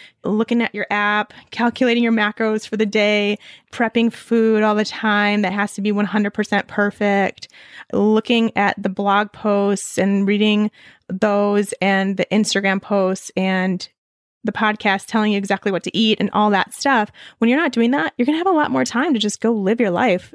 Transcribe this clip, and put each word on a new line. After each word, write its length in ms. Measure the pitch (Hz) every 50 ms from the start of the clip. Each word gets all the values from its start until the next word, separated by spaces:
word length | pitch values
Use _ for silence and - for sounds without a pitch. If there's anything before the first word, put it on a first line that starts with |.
| - - _ _ -
looking 380 | 170 208 214 226 - 240 240
at 120 | 226 - -
your 140 | 208 - -
app, 440 | 208 208 208 208 208 208 208 - - - - _
calculating 500 | - - 233 233 226 - 254 240 233 240
your 120 | 240 233 233
macros 540 | 220 208 208 - - 226 214 214 220 -
for 100 | - 220
the 80 | 208 220
day, 520 | 202 208 220 208 208 208 208 202 202 202 - - - - - _ _ -
prepping 380 | - 233 226 - 233 233 226
food 520 | - - - - 233 226 220 220 214 214 214
all 120 | 214 208
the 100 | 208 214
time 560 | - - - 226 214 202 208 208 208 208 208
that 100 | 202 180
has 220 | 196 208 208 - -
to 80 | 208
be 100 | 196 214
one 140 | 202 202 208
hundred 280 | 185 214 214 202 214 -
percent 340 | - 208 - 208 196 -
perfect, 840 | - - 208 202 202 - - 208 202 196 196 190 - - - - - - - - - - - - -
looking 640 | - 196 202 214 214 220 214 - 240 233 226 220 -
at 260 | 196 202 202 - 202
the 80 | 202 196
blog 440 | 185 - 202 202 196 202 214 202 -
posts 640 | - - 208 202 202 202 202 202 - - - -
and 300 | - 185 196 202 196 196
reading 440 | 196 208 202 214 214 208 208 214 214 - _ - - - _ _ -
those 640 | 190 185 214 208 202 202 208 202 208 208 196 - - -
and 340 | 185 196 196 190 190 196 196
the 100 | - -
Instagram 540 | - 190 214 208 - - 196 196 196 190 202
posts 500 | - - 208 196 190 185 190 - - - -
and 540 | 190 190 190 190 185 185 190 180 185 - - _ _ _ _ _ _ _ _ _ _ -
the 80 | 214 -
podcast 540 | - 220 214 214 - - 202 196 196 -
telling 260 | - - 220 214 214 202
you 40 |
exactly 340 | 202 196 196 196 196 - 202
what 120 | 190 170 -
to 140 | 185 -
eat 220 | 202 226 220 214 -
and 100 | 202 196
all 200 | - 208 208 208
that 220 | 196 185 - 233 -
stuff, 380 | - - 277 269 220 214 - - - - - - -
when 100 | 226 233
you're 100 | 254 311
not 120 | 339 277
doing 200 | - 233 233 240
that, 220 | 269 302 320 - -
you're 100 | - 240
gonna 120 | 285 311
have 100 | 320 359
a 40 | 381
lot 200 | 349 302 294 -
more 140 | 262 262 254
time 280 | - - 240 302 359 262
to 60 | 214
just 220 | 208 208 - -
go 100 | - 226
live 300 | 233 208 190 185 233 247
your 100 | 233 190
life. 420 | 175 175 175 226 180 180 - - -